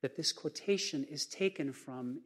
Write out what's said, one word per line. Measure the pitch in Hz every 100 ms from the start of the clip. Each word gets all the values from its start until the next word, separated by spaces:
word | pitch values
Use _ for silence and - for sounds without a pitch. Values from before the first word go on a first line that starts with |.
that | 131 -
this | 156
quotation | - 156 - - 196 - 151 135
is | 151 -
taken | - 190 190 139
from | 127 - 127 123 135